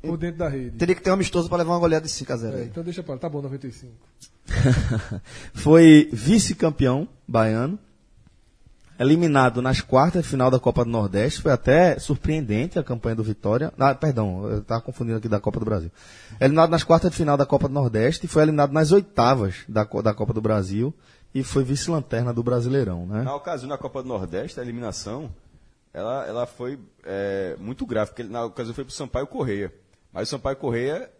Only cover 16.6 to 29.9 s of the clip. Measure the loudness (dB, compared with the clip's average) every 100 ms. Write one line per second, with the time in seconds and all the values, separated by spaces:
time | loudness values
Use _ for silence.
16.6 | 4 2 4 4 4 0 0 2 2 2
17.6 | 0 0 0 2 0 0 -2 2 4 4
18.6 | 2 2 6 4 4 2 2 4 0 -4
19.6 | -4 -4 -2 0 -2 0 -4 -2 0 0
20.6 | -2 -4 -4 -6 _ _ -10 -8 -2 -2
21.6 | 0 -4 -2 -4 -2 -4 -2 -2 -2 -2
22.6 | 0 -2 -2 -4 -6 -6 -6 -6 -8 -10
23.6 | -8 -10 -8 -10 -8 -8 -6 -8 -8 -10
24.6 | -10 -10 -10 -10 -10 -12 -12 -16 _ _
25.6 | _ _ _ -12 -8 -8 -8 -6 -8 -8
26.6 | -10 -10 -16 _ -10 -6 -4 -4 -6 -8
27.6 | -12 -10 -6 -4 -4 -8 -12 -8 -8 -8
28.6 | -10 -10 -12 -12 -8 -6 -8 -6 -6 -4
29.6 | -6 -10 _